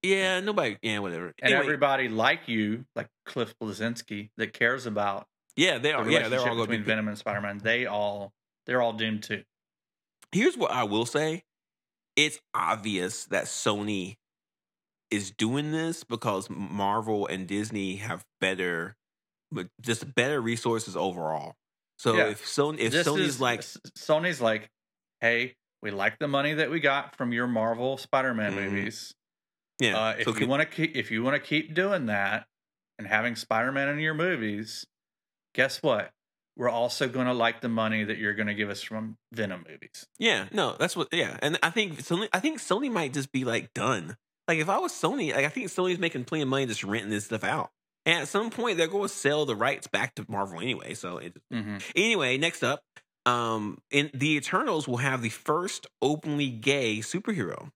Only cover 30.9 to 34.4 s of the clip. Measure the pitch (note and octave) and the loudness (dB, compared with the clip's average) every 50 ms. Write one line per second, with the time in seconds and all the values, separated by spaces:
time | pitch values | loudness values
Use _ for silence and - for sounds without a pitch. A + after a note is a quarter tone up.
30.9 | - C3+ G#2+ - A2+ A2 A#2 C3 C#3+ C#3 C#3 - D3+ D3+ D#3 - D#3 E3 F#3 G3 | -2 -4 -4 -2 -2 0 2 2 0 0 0 0 -2 -2 -2 0 0 0 2 2
31.9 | G3+ F3+ C3 A2+ G#2+ G2+ G2 G2 G#2+ A2+ - _ _ _ _ _ _ _ _ _ | 2 0 0 0 0 2 2 0 0 -2 -4 _ _ _ _ _ _ _ _ _
32.9 | _ - A2 G2 G#2 G#2+ A2+ A#2+ A#2 G#2+ - _ A2 A2 A#2 B2+ C#3 C#3 C#3 C#3 | _ -12 -4 0 0 2 2 2 -2 -4 -2 _ 2 2 2 2 0 0 0 0
33.9 | D3 D3 D#3 D#3 D#3 D3+ E3 F#3 F3+ C3+ | 0 0 0 0 0 2 0 0 0 0